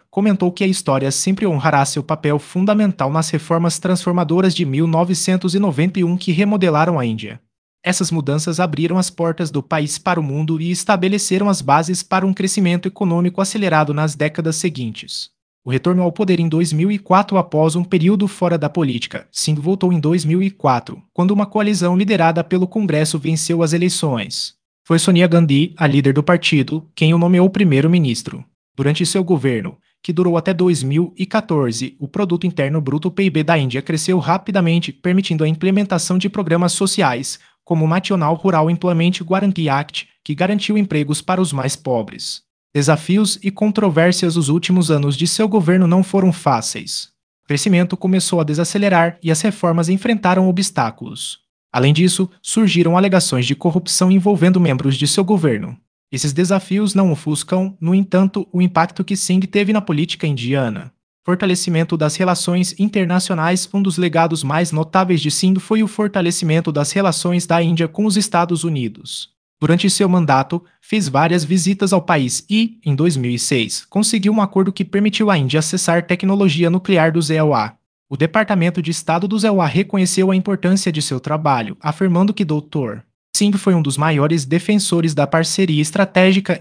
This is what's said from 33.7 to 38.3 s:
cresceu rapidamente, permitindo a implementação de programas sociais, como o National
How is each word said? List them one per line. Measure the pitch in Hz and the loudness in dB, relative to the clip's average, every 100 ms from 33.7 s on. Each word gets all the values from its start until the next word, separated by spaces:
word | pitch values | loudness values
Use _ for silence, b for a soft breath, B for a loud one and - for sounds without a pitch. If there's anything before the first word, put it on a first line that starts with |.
| 127 | -4
cresceu | 139 160 185 185 | -4 -4 0 -2
rapidamente, | 143 180 202 190 170 170 165 | 0 -2 -2 0 2 0 -2
permitindo | - 180 185 190 160 | -6 -2 0 0 0
a | 156 | 0
implementação | 156 190 196 196 175 - 185 | 0 0 0 0 -2 0 -2
de | 196 | -2
programas | 208 165 170 180 | -4 -2 0 0
sociais, | - 190 - 147 120 139 - b b - | 0 -2 0 0 -2 -6 -12 b b -4
como | 165 156 | 0 2
o | |
National | 180 185 190 151 | 0 0 0 0